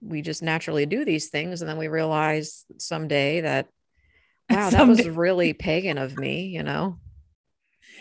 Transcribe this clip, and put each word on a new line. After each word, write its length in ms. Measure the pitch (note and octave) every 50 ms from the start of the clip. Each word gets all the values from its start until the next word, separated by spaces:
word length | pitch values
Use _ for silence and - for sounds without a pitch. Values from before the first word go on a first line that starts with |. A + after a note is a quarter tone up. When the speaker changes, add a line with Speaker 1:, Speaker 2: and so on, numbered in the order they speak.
Speaker 1:
we 220 | A3+ G#3+ E3 D3+
just 200 | D3+ E3 D#3 -
naturally 440 | E3+ E3 D#3+ E3+ - - D#3 D3+ D3
do 180 | D3 F#3+ B3+ D4+
these 240 | - D#3+ D#3 - -
things. 320 | - D3 D#3 F3+ F3+ E3+
And 80 | E3+ D#3
then 80 | D#3 D#3+
we 80 | D#3+
realize 800 | D#3 D#3 D#3+ D#3+ D#3 D#3 D3+ D#3 D#3 D#3 D#3 D3+ D#3 - - - _ - -
someday 640 | - - E3+ D#3+ D#3+ D3 D3 C#3+ C#3 C#3+ D#3 F3
that, 260 | D#3+ D3 C3+ C3+ C3+ - _ _ _ _ _ _ _ _
Speaker 2:
<laughs> 420 | _ _ _ _ _ _ _ -
Speaker 1:
wow, 200 | A#3 G3 G#3 F#3
that 180 | A3 D4 D4+ B3
was 100 | A#3 A3
Speaker 2:
Someday. 140 | A#3 E3+ D#3+
Speaker 1:
really 360 | E3 E3+ F3+ F#3+ F3+ F3 E3
pagan 460 | D3+ - - - D#3 F3 F#3+ F#3+ D3 C#3
of 180 | C3+ C3 C3+ C3+
me, 280 | C3+ C3+ C3+ D#3+ F#3
you 180 | F#3+ F3+ D#3+ D3+
know? 340 | D3 C#3+ D3+ E3 G3 F3 - - - - - - _ _ _ _ _ _ _ _ _ _ _ _ - - -